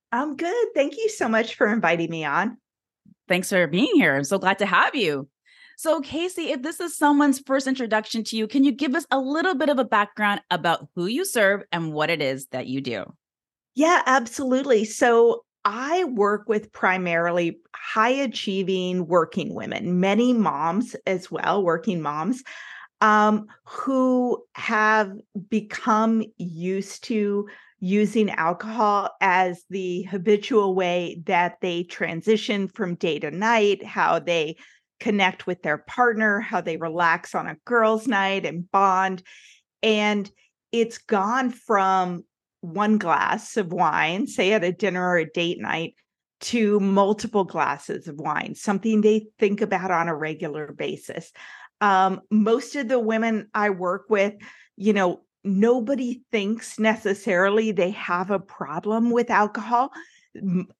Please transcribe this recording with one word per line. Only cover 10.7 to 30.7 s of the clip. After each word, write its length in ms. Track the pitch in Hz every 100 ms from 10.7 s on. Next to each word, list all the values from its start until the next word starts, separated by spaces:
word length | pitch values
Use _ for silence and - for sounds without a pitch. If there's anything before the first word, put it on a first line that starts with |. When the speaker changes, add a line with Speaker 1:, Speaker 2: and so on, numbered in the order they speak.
| 160 147
Speaker 2:
who 140 | 180 180
you 180 | 262 381
serve 380 | 240 196 202 -
and 200 | 170 160
what 200 | 151 151
it 100 | 165
is 240 | 135 135 -
that 180 | 127 123
you 120 | 135
do? 320 | 135 107 - - _ _ _ _ _ 247
Speaker 1:
Yeah, 280 | 320 349 -
absolutely. 800 | 262 233 - 262 254 277 226 214
So 600 | - 247 233 233 226 _ _ 202
I 380 | 220 277 359
work 440 | 330 233 202 208 208
with 240 | 214 214
primarily 840 | - 196 185 180 165 170 175 170 - _
high 360 | - - 220 233
achieving 1000 | 277 262 - - 190 185 185 180 180 165
working 480 | 175 165 190 - -
women, 440 | - - 175 180
many 320 | 190 208 247
moms 640 | 240 170 139 165 190 - - -
as 240 | 185 -
well, 320 | 160 - 196
working 360 | 175 165 214 175
moms, 440 | 147 151 175 254 - - - - - -
um, 460 | 214 214 214 214 214 -
who 800 | - - 269 262 254 254 247 - -
have 580 | - - 220 214 220 196 202 - 202 -
become 720 | 220 214 - 247 214 226 226 220 -
used 680 | 175 165 180 196 196 - -
to 420 | 220 202 202 202 - - -
using 500 | 180 208 214 220 202
alcohol 800 | - 165 175 220 226 214 202 196 -
as 420 | 190 180 185 175 -
the 320 | 190 185 175
habitual 720 | 185 196 190 208 - 220 196